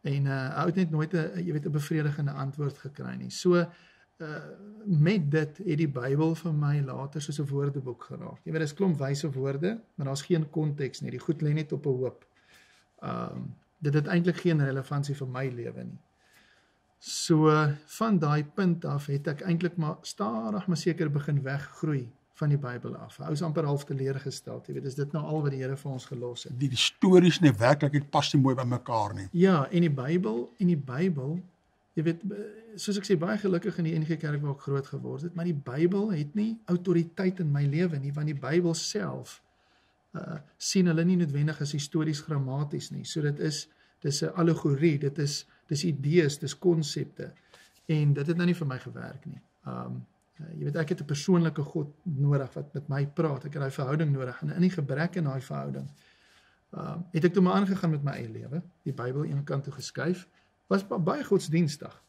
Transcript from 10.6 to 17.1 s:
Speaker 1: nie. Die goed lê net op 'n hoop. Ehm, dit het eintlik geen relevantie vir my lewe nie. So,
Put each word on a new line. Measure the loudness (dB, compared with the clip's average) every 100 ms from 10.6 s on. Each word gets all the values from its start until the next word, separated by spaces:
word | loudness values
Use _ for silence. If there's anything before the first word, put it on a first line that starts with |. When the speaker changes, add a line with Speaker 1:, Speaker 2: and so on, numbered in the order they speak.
| -2 -2 -6 -6
Speaker 1:
nie. | -8
Die | -6
goed | -2 0
lê | 2
net | 0 -2
op | -4 -2
'n | 0
hoop. | -2 -6 _ _ _ -20 _ _ _ _
Ehm, | -8 -6 -6 -8 -10 -12 _ _
dit | 0
het | 2 4
eintlik | 2 2 2
geen | 2 4
relevantie | 2 0 -2 -4 -2 -4
vir | -6
my | -4 -6
lewe | -6 -8 -10
nie. | -12 -14 _ _ _ _ _ _ _ _ _ _
So, | -10